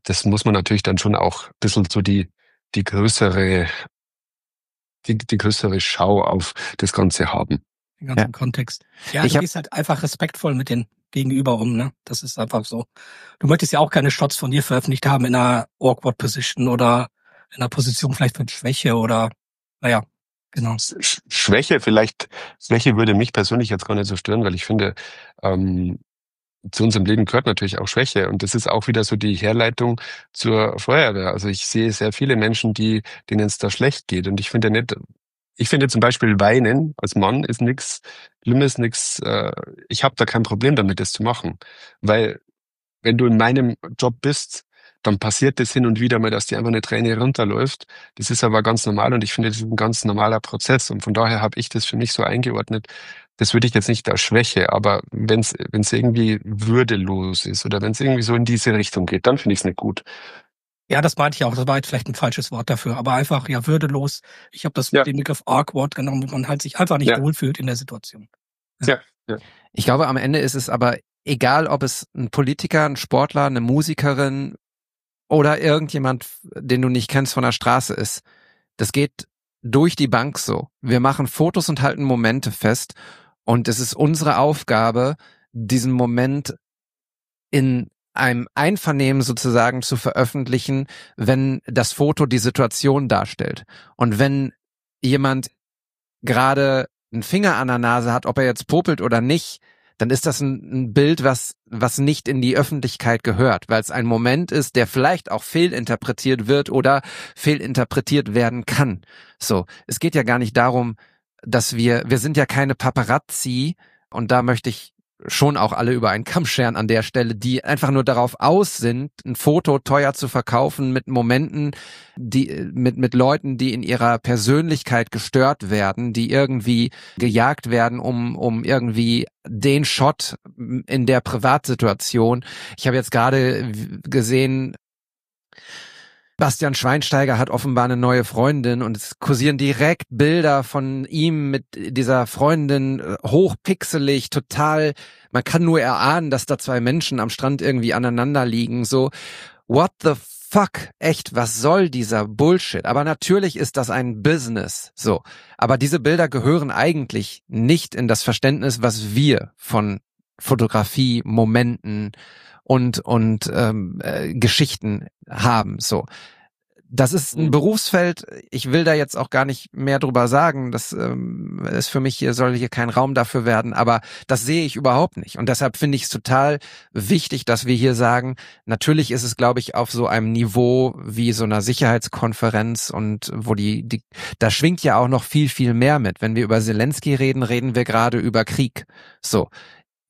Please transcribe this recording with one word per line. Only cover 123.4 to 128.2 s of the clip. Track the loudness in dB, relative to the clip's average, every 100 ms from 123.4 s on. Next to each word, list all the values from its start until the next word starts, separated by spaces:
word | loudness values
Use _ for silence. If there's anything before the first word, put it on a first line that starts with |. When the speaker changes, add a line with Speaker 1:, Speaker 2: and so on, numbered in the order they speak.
| -2 -4
Speaker 4:
die | -2
in | -2
ihrer | -2 2 2 2
Persönlichkeit | 0 0 2 2 2 -2 0 -2 -2
gestört | -6 -2 2 2 2 -2
werden, | 0 0 -2 -4
die | -2 0
irgendwie | 0 0 0 0 2 0 -4 -16 -4
gejagt | 0 4 2 0 -2
werden, | 0 2 0
um, | -4 -2